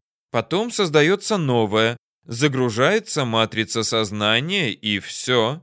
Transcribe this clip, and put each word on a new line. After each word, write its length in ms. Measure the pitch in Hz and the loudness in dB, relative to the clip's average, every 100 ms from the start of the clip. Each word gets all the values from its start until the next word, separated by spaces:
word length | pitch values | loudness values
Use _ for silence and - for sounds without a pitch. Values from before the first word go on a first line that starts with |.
| _ _ _ | _ _ _
потом 400 | 117 - 180 233 | -4 -2 -2 -2
создаётся 680 | - 175 151 156 196 - 202 | -2 2 2 2 2 0 0
новое, 600 | 139 120 107 110 113 120 _ _ | 2 2 2 2 0 -2 _ _
загружается 1000 | - 117 147 131 123 107 147 214 - 151 | -8 0 0 2 0 2 2 0 0 -2
матрица 580 | 120 113 110 107 107 113 | 0 0 0 -2 -2 0
сознания, 880 | 107 113 104 104 104 117 160 196 123 | 0 0 -2 0 0 0 -2 -2 -4
и 280 | - 107 101 | -4 -4 -4
всё. 640 | - - 127 127 113 165 | -4 -4 0 2 0 -2